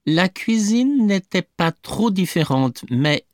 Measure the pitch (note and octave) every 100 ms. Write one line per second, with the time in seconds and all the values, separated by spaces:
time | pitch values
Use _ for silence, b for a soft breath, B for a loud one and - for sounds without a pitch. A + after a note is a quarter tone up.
0 | - D#3+ F#3 - - A3+ G#3 A#3 C4 C#4+
1 | G#3+ F#3+ - F#3 - - E3 - - -
2 | A3+ F#3+ F3+ E3+ D3+ C3 C3 - - B2
3 | D3+ D3 -